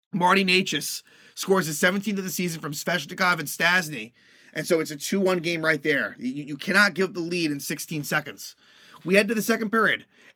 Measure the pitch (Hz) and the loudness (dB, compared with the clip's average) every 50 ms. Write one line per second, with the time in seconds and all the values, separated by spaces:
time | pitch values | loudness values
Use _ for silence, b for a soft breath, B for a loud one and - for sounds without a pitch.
0 | _ _ - - 175 180 190 196 196 185 180 185 190 - - 147 151 - - - | _ _ -2 2 4 4 6 6 4 4 4 4 2 2 -2 -4 -4 -6 -8 -10
1 | b b b b b b b - - - 190 190 165 151 156 - - 180 190 202 | b b b b b b b -8 0 2 2 2 2 0 0 2 2 2 2 2
2 | 196 220 202 196 185 185 151 - 185 175 160 156 147 151 147 147 - - 170 180 | -2 -4 -4 -4 -4 -6 -4 -4 -4 -4 -4 -6 -8 -8 -8 -6 -4 -2 -2 -2
3 | 143 - - - 190 175 175 165 160 139 - - 165 170 180 185 175 156 151 120 | -4 -6 -4 0 0 2 2 0 -2 -6 -2 2 4 4 4 4 2 0 -6 -8
4 | 110 117 b b b b b b b b - 160 151 - 170 160 156 151 151 147 | -10 -12 b b b b b b b b -8 -8 0 0 2 2 2 -2 -6 -8
5 | - - - 196 190 185 185 180 151 170 175 165 156 160 160 147 - 156 143 135 | -4 -2 0 2 2 2 2 2 0 -2 -2 0 0 0 0 2 2 0 2 2
6 | 113 98 - - 117 127 131 147 147 147 151 139 - 196 180 196 208 202 151 185 | 0 -2 -4 -6 -6 -6 -6 -6 -8 -8 -10 -8 -4 2 4 4 4 4 4 0
7 | 190 180 - 180 165 170 175 180 165 151 147 143 - - 165 147 - - 170 151 | -2 -2 -2 -6 -6 -4 -2 -2 -2 -2 -2 -4 -6 -6 -8 -8 -6 -6 -6 -6
8 | 147 - 165 156 147 139 101 - - - - B B B B B B B B B | -4 -2 -2 -2 -4 -4 -10 -14 -16 -18 -18 B B B B B B B B B
9 | - 160 185 202 214 196 233 220 - - 226 220 226 202 214 226 214 175 123 - | -2 2 4 4 4 4 0 0 0 0 0 0 -2 0 0 2 2 2 2 0
10 | - b b b b b b | -4 b b b b b b